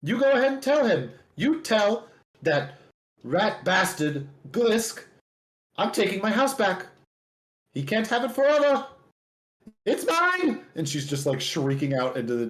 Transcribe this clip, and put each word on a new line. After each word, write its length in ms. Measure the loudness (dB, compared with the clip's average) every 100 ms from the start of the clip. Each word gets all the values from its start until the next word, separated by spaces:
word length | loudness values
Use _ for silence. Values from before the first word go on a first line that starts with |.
You 160 | -4 2
go 140 | 4
ahead 200 | 4 2
and 100 | 0
tell 220 | 0 2 4
him. 240 | 2 -2 -12 _ -4
You 240 | -2 -2
tell 480 | 0 2 2 0 -6 _ _ _
that 360 | 0 0 -2 -12 -20 _ _ _
rat 420 | -4 0 0 -2
bastard 600 | 0 0 0 0 -2 -4 -10 -16 -8
Glisk, 540 | 0 2 2 -2 -10 -18 _ _ _ _ _ _ -4
I'm 160 | -2
taking 280 | 0 0 0
my 100 | 0
house 240 | 2 0
back. 320 | 2 0 0 -6 _ _ _ _ _ _ _ _
He 100 | -8
can't 240 | -2 -2 0
have 160 | -2
it 80 | -2
forever. 540 | 0 4 4 4 2 0 -16 _ _ _ _ _ _ -20 _ -4
It's 200 | -2 0
mine! 560 | 2 2 2 0 -2 -8
And 140 | -8 -4
she's 180 | -4 -4
just, 200 | -4 -2
like, 140 | -2
shrieking 540 | -2 -2 -2 0 0
out 220 | 0 -2 -2
into 180 | -4
the 140 | -2